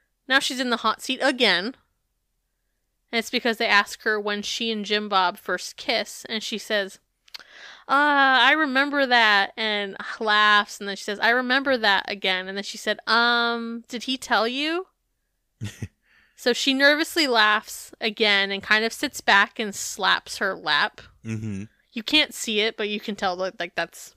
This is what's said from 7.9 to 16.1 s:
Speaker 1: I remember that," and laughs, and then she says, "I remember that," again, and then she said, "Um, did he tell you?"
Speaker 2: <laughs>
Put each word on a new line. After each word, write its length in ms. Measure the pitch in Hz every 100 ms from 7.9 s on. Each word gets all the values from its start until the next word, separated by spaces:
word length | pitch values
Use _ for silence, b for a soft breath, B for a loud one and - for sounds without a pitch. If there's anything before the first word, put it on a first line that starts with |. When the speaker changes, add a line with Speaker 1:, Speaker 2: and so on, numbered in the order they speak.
| 277 294 285 269 262 247
Speaker 1:
I 60 |
remember 520 | 302 311 254 285 285 262
that," 440 | 240 220 202 196 -
and 400 | 220 208 202 - - -
laughs, 600 | 220 208 214 208 208 -
and 80 | 202
then 80 | 196
she 80 |
says, 160 | - 202
"I 120 | 220
remember 440 | 247 247 262 277 254
that," 280 | 214 190 -
again, 400 | 202 190 185 185
and 80 | 196
then 80 |
she 140 | 196 -
said, 220 | - 208 -
"Um, 760 | 226 240 240 233 233 233 233 -
did 140 | 240
he 120 | 240 262
tell 300 | - 220 226
you?" 380 | 254 302 339 381 _ _ _ _ _ _ -
Speaker 2:
<laughs> 80 | 104 - - _ b